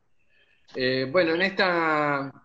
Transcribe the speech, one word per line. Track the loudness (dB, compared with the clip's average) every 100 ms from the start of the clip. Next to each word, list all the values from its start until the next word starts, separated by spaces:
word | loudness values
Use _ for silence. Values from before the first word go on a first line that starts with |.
| _ _ _ _ _ _ _ -4
Eh, | -2 0 0
bueno, | 0 2
en | 0
esta, | -2 0 0 2 2 0 0 -2 -6 -12